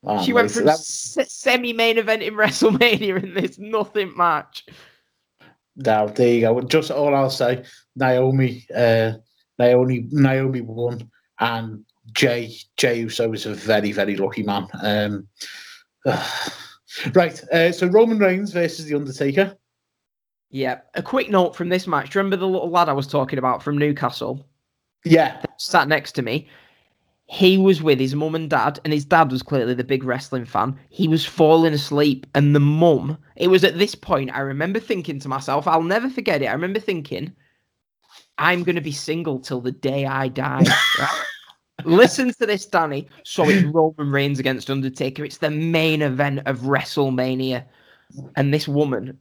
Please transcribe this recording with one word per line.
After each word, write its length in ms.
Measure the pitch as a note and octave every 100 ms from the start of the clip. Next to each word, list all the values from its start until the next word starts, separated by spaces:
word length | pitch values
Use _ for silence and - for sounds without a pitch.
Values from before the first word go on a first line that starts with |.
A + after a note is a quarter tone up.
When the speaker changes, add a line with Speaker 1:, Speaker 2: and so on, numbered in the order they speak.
Speaker 1:
Oh, 180 | - G#3
Speaker 2:
She 100 | C4
went 140 | A#3+ G#3+
Speaker 1:
mate, 60 |
Speaker 2:
from 120 | A#3 G#3
Speaker 1:
that 120 | D#3+
Speaker 2:
se-, 460 | - - - - C4
semi-main 680 | - - B3 B3 A3+ A#3 A3+
event 240 | G#3+ A3
in 120 | F#3+
<laughs> 20 | G#3+
WrestleMania 840 | G#3+ - A3+ F#3+ A#3+ G3+ G#3 F#3
in 140 | F#3+
this 240 | F3+ - -
nothing 580 | G#3 A3 G#3 G#3+ F#3+ -
match. 480 | F3 D#3 - - - - - _ _ _ _ _ _ _ _
Speaker 1:
No, 320 | - C3 A2 G#2+
there 280 | G#2+ A#2+
you 60 | A#2+
go. 180 | A2+ A#2+
Just 320 | B2+ D#3+ D#3
all 240 | C3+ C#3+ C#3
I'll 120 | C3+
say, 340 | C3 B2 B2+ - - _ -
Naomi, 680 | C3 B2+ C3 C3+ C3 A#2 -
uh, 400 | - A#2+ A2+ A2+ A2 _ _ _ _
Naomi, 480 | A#2+ B2 B2+ B2+ A#2+
Naomi 480 | D3 C3+ C3+ C3+ B2+
won, 500 | A2+ A2+ A#2+ A#2+ A#2 _ _ _
and 440 | A#2 A#2 A2+ G#2+ - _ A2+
Jey, 400 | A2 C3+ A#2+ A2+ A2 - -
Jey 240 | B2+ A#2
Uso 280 | A2+ - A#2
was 160 | A2
a 100 | A2+
very, 360 | G2+ A2 G#2+ G#2
very 240 | G2+ G2+ G2
lucky 280 | G2 -
man. 240 | G#2 G2+ F2+ -
Um, 440 | G#2+ G#2+ G#2 G#2 - _ - - - - _ _
<sighs> 100 | C#3 - - - - - - - _ - -
right, 280 | F#3 E3+ - -
uh, 200 | E3 E3
so 140 | F3 F3+
Roman 320 | G3+ A#3 A3
Reigns 340 | G3+ F#3 G#3
versus 340 | F3 E3+ E3+ D3+
The 80 |
Undertaker. 640 | D3 C#3 C3 C#3 C#3 G3 - _ _ _ _ _ _ _ _ _
Speaker 2:
Yeah, 300 | C3+ C3 B2+ _
a 80 | -
quick 280 | F3+ C4 -
note 240 | G3 F3+
from 140 | - E3+
this 180 | F3+ F#3
match. 240 | D#3 -
Do 80 | G3
you 20 |
remember 140 | G3 F#3+
the 80 | F#3+
little 220 | F#3 E3+
lad 180 | F3 E3+
I 60 |
was 120 | C#3 C#3
talking 320 | D3 C3 C3+
about 240 | B2+ A#2+
from 140 | - D3
Newcastle? 680 | D3 C#3+ B2 - - C3+ - _ _ _ _ _
Speaker 1:
Yeah. 340 | E3+ D#3+ D3 -
Speaker 2:
That 200 | - _
sat 280 | - F3+ C#3
next 240 | D#3 D3
to 100 | -
me. 260 | A#2+ C3+ E3 - _ _ _ _ _ _ _
He 320 | - F#3 F#3+
was 240 | F#3+ F3
with 180 | D#3 C3+
his 140 | C3
mum 200 | C#3 D#3
and 140 | D#3+ D#3
dad, 320 | C#3+ A#2+ D3
and 80 | -
his 100 | D3+
dad 260 | C#3+ E3+ D3
was 120 | B2+
clearly 320 | - C#3+ A#2+
the 100 | B2
big 180 | B2+ C3+
wrestling 440 | C3 B2+ C#3+ C3 A#2
fan. 320 | - A2+ C#3 _
He 180 | - E3
was 180 | D#3+ -
falling 480 | - D#3 E3 E3
asleep, 520 | D3 C#3+ C#3+ D3 C3+ -
and 200 | C#3+ C#3+ D3
the 40 |
mum, 580 | C#3+ D#3 E3+ C#3 C#3 D#3 _ -
it 120 | F3+
was 160 | F#3
at 120 | F#3+ E3+
this 180 | G3+
point, 360 | - - E3 C3+
I 60 | -
remember 400 | C#3 C3+ E3 G3+
thinking 380 | A3+ G#3 E3 C#3
to 80 | C3+
myself, 380 | C3+ C#3+ - D3+
I'll 160 | D#3+
never 260 | E3 G3+ B3+
forget 320 | B3+ A#3+ D#3
it, 60 | C3
I 60 |
remember 280 | B2+ F3+ G3+
thinking, 500 | A3 F3+ C#3+ F2 D#3 - _ _ _ _ _ _ _ - _ -
"I'm 240 | D#3 F3+
gonna 160 | F3 E3+
be 120 | D#3
single 460 | C#3+ - D#3+ E3 C3
till 200 | - B2+
the 120 | B2
day 340 | - C3+ C3+ C#3
I 220 | C3+ C3+
die." 360 | C3 C3+ C3 -
Speaker 1:
<laughs> 280 | - - -
Speaker 2:
Right? 240 | - - - - - - _ -
Listen 480 | D#3+ F3 B3 - B3+ A3+
to 60 | A3
this, 200 | G3+ -
Danny. 400 | F#3 D#3+ C#3 - -
So 220 | - - D#3+
it's 140 | F#3+ E3
Roman 440 | D#3+ D#3+ D#3 C#3+
Reigns 300 | C#3 C#3 C#3
against 280 | C3 C3 -
Undertaker. 560 | C#3 C3+ C3 C3+ C3+
It's 120 | D3 -
the 140 | D#3
main 520 | D3+ E3 E3 D#3+ D#3
event 380 | D3 B2+ C#3+ C#3 C3+
of 140 | C3
WrestleMania. 1040 | C3 C#3 - - C#3 B2+ B2+ C3 C3 B2 B2 _ _ _ _ - C3
And 180 | - C#3
this 140 | D3 D3
woman 500 | C#3+ D3 B2 A#2 -